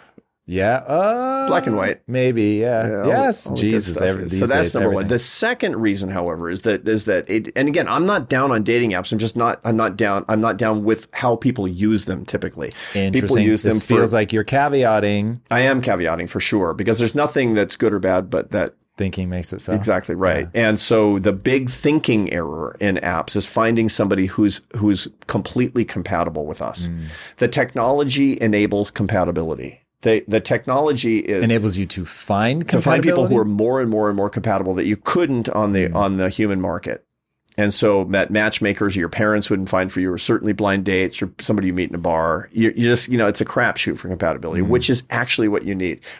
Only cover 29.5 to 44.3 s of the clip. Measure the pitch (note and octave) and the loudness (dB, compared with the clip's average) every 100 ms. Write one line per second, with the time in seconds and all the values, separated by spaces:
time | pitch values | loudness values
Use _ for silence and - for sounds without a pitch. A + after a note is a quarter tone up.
29.5 | C2+ C2 - _ _ A#2+ A2 - G#2+ - | -6 -8 -14 _ _ 0 0 2 -2 0
30.5 | A#2+ C3 C3 D3+ C3 A#2 G#2+ - G2 A2+ | -2 0 0 0 0 0 0 0 0 2
31.5 | A2+ G#2+ F#2 F#2 - F2 - - G2+ A2+ | 2 0 -2 -4 -6 -10 -10 -4 0 0
32.5 | D3+ E3+ F3 D#3 D#3+ E3 - A#2 A#2+ G#2 | -2 0 0 2 2 4 2 4 2 2
33.5 | G#2 A2 C3 A#2+ G#2+ G#2 G2+ G2+ G#2+ A2+ | 2 2 2 0 2 2 0 -2 -2 0
34.5 | G2 F#2 F#2 E2 G#2 - F3+ E3+ B2+ A2 | 0 0 0 0 -2 0 0 2 0 -2
35.5 | G#2 G#2 G2+ F2 E2+ G2 F#2+ F#2 - G#2+ | 0 2 2 2 2 0 0 0 0 0
36.5 | F#2+ F#2 E2+ - G#1+ - _ _ _ _ | 0 -2 -4 -6 -10 -12 _ _ _ _
37.5 | - G#2 - A2 G2 F#2 F#2+ F2+ G#2 G#2+ | -2 0 2 4 4 2 0 0 2 0
38.5 | - G#2 G2 G2+ F#2 E2 - G#2+ G#2+ G2+ | 0 -2 0 0 0 -2 0 0 0 0
39.5 | G2 F#2+ F#2 F#2 F#2 F#2 F2 - A2+ G#2+ | -2 0 -2 -2 -2 -2 -2 0 0 0
40.5 | G2+ G#2 G2 F#2+ F#2+ F#2 - F#2+ - - | 0 0 0 2 0 0 -2 -8 -6 -2
41.5 | G#2+ F#2+ F2+ F2 F2 E2+ E2 E2 D#2+ - | 0 0 0 -2 -2 -2 0 2 0 -2
42.5 | G#2+ A2 - A#2 A#2+ - B2 G#2 G#2 - | 0 0 2 2 2 2 2 2 0 -2
43.5 | - A#2 - - D#2 F#2+ F2+ E2+ | 0 0 0 -4 -4 -6 -4 -2